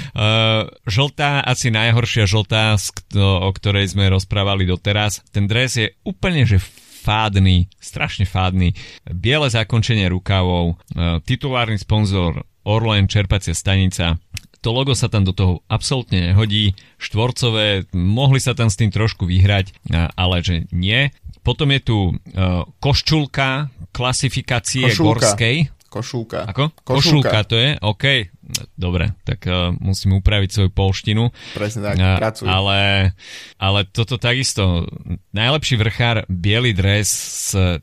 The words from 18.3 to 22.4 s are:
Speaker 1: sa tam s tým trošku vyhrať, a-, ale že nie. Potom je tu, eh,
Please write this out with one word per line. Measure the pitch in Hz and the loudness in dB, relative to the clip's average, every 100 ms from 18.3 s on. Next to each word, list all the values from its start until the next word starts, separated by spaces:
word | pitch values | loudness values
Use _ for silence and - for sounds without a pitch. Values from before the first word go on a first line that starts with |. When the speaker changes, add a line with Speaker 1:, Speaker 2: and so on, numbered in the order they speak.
| 135 | 2
Speaker 1:
sa | 127 | 0
tam | 120 117 | 0 0
s | - | 2
tým | 110 | 0
trošku | 98 110 - 90 | 0 -2 -2 0
vyhrať, | 92 98 101 92 - - | 4 4 4 -2 -8 -4
a-, | 85 82 | -2 -2
ale | - 90 90 | -2 0 0
že | 85 85 82 | 0 -2 -2
nie. | 90 92 117 139 - - - | -2 0 0 0 -4 -20 -6
Potom | - 123 143 | -4 0 0
je | 139 | 0
tu, | - 107 90 | 0 0 0
eh, | - - - | -4 -8 -2